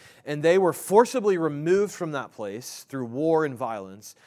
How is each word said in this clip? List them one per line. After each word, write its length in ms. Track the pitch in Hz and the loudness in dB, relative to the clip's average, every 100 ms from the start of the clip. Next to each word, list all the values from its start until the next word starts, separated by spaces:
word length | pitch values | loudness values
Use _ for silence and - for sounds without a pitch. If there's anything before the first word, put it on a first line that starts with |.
| - - | -20 -16
and 180 | - 147 | -8 0
they 160 | 160 190 | 4 4
were 140 | 180 | 4
forcibly 640 | 139 - 202 247 262 208 180 | 0 4 6 6 2 0 0
removed 540 | 160 147 160 196 202 | 0 -2 0 2 0
from 180 | - 165 | -4 -6
that 220 | 143 110 | -6 -10
place 540 | - 104 107 - - - | -10 -8 -8 -12 -16 -12
through 160 | 135 | -8
war 400 | 117 127 160 160 | -8 -2 2 2
and 100 | 151 | 0
violence, 640 | 117 123 110 95 95 - - | -4 -8 -8 -10 -16 -20 -20